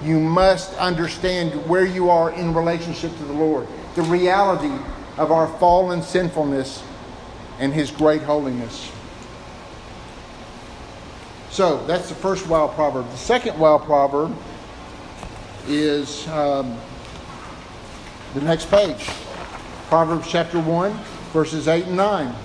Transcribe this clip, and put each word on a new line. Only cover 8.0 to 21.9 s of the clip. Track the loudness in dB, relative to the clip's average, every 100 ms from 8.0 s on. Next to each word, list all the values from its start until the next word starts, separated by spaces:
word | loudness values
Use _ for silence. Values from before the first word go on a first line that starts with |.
| 4 4
holiness. | 2 0 0 -4 -6 -10 -12 -14 -16 -16 -16 -16 -16 -16 -16 -16 -16 -16 -16 -16 -16 -16 -16 -16 -16 -16 -16 -16 -16 -16 -16 -16 -10
So, | 2 2 2 0
that's | -2 -2
the | -4
first | -2 -2 2
wow | 2 2
proverb. | 2 0 0 -6
The | -10
second | 0 0 0 4
wow | 6 6
proverb | 6 4 4 2 -2 -4 -12 -16 -16 -16 -16 -16 -16 -14 -14 -14 -16 -12 -2
is, | 2 2 2 -2 -8 -6
um, | 0 2 2 -2 -6 -10 -14 -14 -14 -14 -14 -14 -14 -16 -16 -16 -16 -16 -16 -8
the | -4
next | 0 0 4
page. | 4 4 -2 -8 -8 -10 -12 -12 -14 -14 -14 2
Proverbs | 4 6 2 0
chapter | 0 0 0
one, | 2 2 0 -2 -10 -14 -2
verses | 0 0 0 2
eight | 2
and | 2